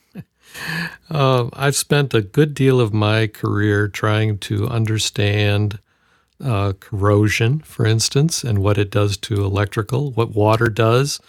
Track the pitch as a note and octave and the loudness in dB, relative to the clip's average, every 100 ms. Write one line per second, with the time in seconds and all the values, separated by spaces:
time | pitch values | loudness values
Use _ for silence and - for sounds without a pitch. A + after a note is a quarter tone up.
0 | _ G3+ - _ _ - E3+ E3 - - | _ -20 -20 _ _ -14 -10 -8 -8 -12
1 | - D3+ C3+ B2+ A#2+ - C#3+ C#3 - D3 | -8 0 2 2 0 -2 -2 -2 0 0
2 | C3+ A2+ F#2+ C#3+ D3+ C#3 C3+ B2+ A2 G#2+ | 2 0 0 0 0 2 2 4 2 2
3 | G#2+ A2+ A2 - A2 G#2+ G#2 G#2 G#2 - | 2 2 0 -4 -4 0 2 2 0 -2
4 | A2 G#2+ A2 G2+ - G2+ G#2+ A#2 A2 G#2+ | 0 0 0 -2 -4 -4 -2 -2 -2 -2
5 | - - G#2 G#2 G#2 G2+ G#2 G#2 _ _ | -2 -2 0 2 0 0 -2 -4 _ _
6 | _ _ _ - C#3 G2+ G2+ G2 - G2+ | _ _ _ -10 -4 -2 -2 -4 -8 -2
7 | G2+ G#2 G#2+ - A#2 D3+ - - A2+ A2+ | 4 4 4 2 0 0 -6 -2 0 2
8 | - C#3 D#3+ - B2 G2+ G2+ G2+ G2+ G#2+ | 0 0 0 -2 -2 0 2 0 0 0
9 | G#2 F#2+ - G2+ G2 G2+ G#2 A2+ G2+ C3 | 0 -2 -4 -2 0 0 -2 -2 -4 -4
10 | C#3+ A#2 A#2 G#2 G#2+ A2+ A#2 G#2 A2+ B2 | -4 -2 -2 0 0 2 0 2 2 2
11 | C#3+ - | 0 -6